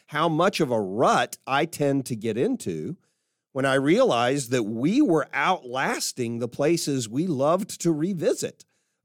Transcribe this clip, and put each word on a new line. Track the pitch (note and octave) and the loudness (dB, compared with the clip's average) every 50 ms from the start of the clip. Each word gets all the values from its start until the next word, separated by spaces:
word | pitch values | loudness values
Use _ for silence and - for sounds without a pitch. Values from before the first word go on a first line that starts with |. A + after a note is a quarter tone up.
| _ | _
how | - D3+ D3 E3 E3+ | -8 -2 0 0 2
much | D#3 D#3 F3+ G3+ - - | 2 2 2 2 2 0
of | D#3+ B2 | 0 0
a | A#2+ A2 | 0 0
rut | G2+ F#2 G2 A2+ D3+ G#3 A3+ C#3 B2 - - - _ | -2 -2 0 2 4 4 4 4 2 0 -4 -10 _
I | - C3+ C#3+ E3+ | -2 0 0 0
tend | E3 - - D3 C#3 C#3 C#3 B2+ | -2 -2 -2 0 0 0 0 -2
to | - B2 | -4 -6
get | G#2+ G#2+ A2+ G#2 | -4 -4 -4 -2
into | A#2+ D#3+ A#3+ C4+ - - G2+ E2 D#2 D#2 A#2+ F3+ - _ _ _ _ _ _ _ _ _ _ | 0 0 -2 -2 -4 -6 -6 -6 -6 -6 -8 -10 -12 _ _ _ _ _ _ _ _ _ _
when | - C3 C3+ | -6 -2 0
I | C3+ C3 | 2 2
realized | C#3 C3+ D3 F3+ A#3+ C4+ G3+ B2+ A#2 A#2+ B2 C#3 C#3+ B2+ A2+ | 2 4 4 4 4 4 4 4 2 2 2 2 0 0 0
that | C3 B2+ G#2+ | 0 0 0
we | G#2 A#2 A2+ C3+ E3+ A3+ D4 | -2 -2 -2 0 2 2 4
were | D4+ G#3+ D#3+ D3+ B2 - | 4 4 2 2 0 -2
outlasting | - C3+ D3 F3 F#3 D3+ B2+ B2 B2 C3 D3 G3+ B3+ D#4 - - - C3 A#2+ A#2 A#2 A#2 | -4 -2 0 0 0 -2 -4 -6 -4 -2 -2 -2 -2 -4 -6 -6 -6 -6 -6 -4 -4 -4
the | B2 A#2 | -6 -6
places | - - C#3 D#3+ F3 E3 - D#3 C#3 C3 A#2 G#2 | -4 0 2 2 2 2 0 -2 -2 -2 -4 -4
we | A2+ C#3 F3+ F#3+ | -4 -4 -2 -2
loved | D3 B2 C#3 D3+ F3 F#3+ A3 - - - | 0 0 2 2 2 0 -2 -6 -10 -2
to | - E3+ | -2 0
revisit. | D#3+ D3 D#3+ G3 G3 D#3 E3 B3 F4+ - - - - _ - _ _ _ _ _ _ _ | 0 0 -2 -4 -4 -2 -2 -2 -2 -2 -4 -8 -10 _ -20 _ _ _ _ _ _ _